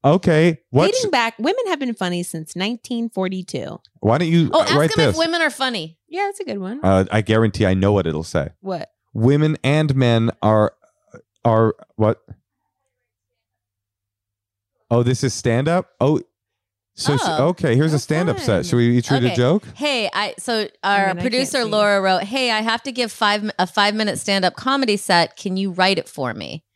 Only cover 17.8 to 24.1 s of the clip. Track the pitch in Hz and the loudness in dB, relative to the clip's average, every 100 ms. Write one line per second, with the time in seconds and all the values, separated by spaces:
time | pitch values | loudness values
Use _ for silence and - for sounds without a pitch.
17.8 | 156 147 - 160 180 123 - 95 80 120 | 2 0 -2 -2 -2 -2 0 -2 0 2
18.8 | 120 123 - 135 123 113 127 196 - - | 4 2 2 0 0 2 2 0 -4 -6
19.8 | 294 254 208 - 208 - - 226 208 _ | -2 -2 -2 -4 -6 -8 -6 -4 -4 _
20.8 | 196 202 196 180 233 247 262 277 226 214 | 0 0 0 -2 -2 -2 -2 -2 -2 0
21.8 | 208 202 190 185 196 269 247 214 220 226 | 2 2 2 0 -2 -2 -2 0 -2 -2
22.8 | 277 240 233 - 214 208 214 - 180 - | -4 -6 -6 0 0 0 -4 -4 -2 0
23.8 | 202 214 208 | 0 0 -4